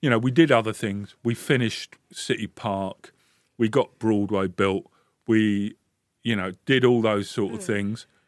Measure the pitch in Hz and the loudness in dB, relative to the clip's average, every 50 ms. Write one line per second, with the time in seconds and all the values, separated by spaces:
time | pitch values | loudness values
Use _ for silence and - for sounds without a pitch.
0 | - 147 123 117 113 131 127 123 165 156 135 117 110 110 107 - - 107 98 101 | 2 2 0 2 0 0 4 4 4 6 6 2 2 0 -6 -6 -6 -6 -6 -6
1 | 101 98 - _ _ 120 117 - - - 151 127 123 110 - - - - - _ | -10 -12 -16 _ _ -4 -4 -4 -2 0 0 0 0 -2 -4 -6 -12 -16 -20 _
2 | _ _ - - - - 131 - 110 101 _ - - 117 98 98 98 95 95 _ | _ _ -16 -14 -6 -6 -4 -4 -4 -10 _ -8 -6 -6 -4 -4 -6 -8 -10 _
3 | _ - _ _ _ _ _ _ _ _ _ _ 120 110 110 139 120 - _ _ | _ -20 _ _ _ _ _ _ _ _ _ _ 0 2 2 2 0 0 _ _
4 | - 110 110 104 101 98 104 98 95 95 90 - 101 98 95 95 - _ _ _ | 0 0 2 2 0 0 0 -2 -2 -2 -2 0 0 0 0 -2 -6 _ _ _
5 | _ _ _ _ _ - 113 110 110 107 104 101 101 104 104 _ _ _ _ _ | _ _ _ _ _ 2 2 4 4 2 2 0 -2 -6 -8 _ _ _ _ _
6 | _ _ _ _ _ 113 117 104 92 95 92 - _ - 139 131 123 123 123 120 | _ _ _ _ _ -4 -4 -2 -4 -6 -8 -12 _ 0 0 4 4 4 4 4
7 | 110 110 107 101 101 - - - 107 98 113 107 98 - 110 101 101 101 107 110 | 2 2 0 0 -2 -4 -4 -4 -4 -4 -4 -8 -6 -4 -4 -4 -2 -4 -6 -8
8 | - _ _ _ _ | -12 _ _ _ _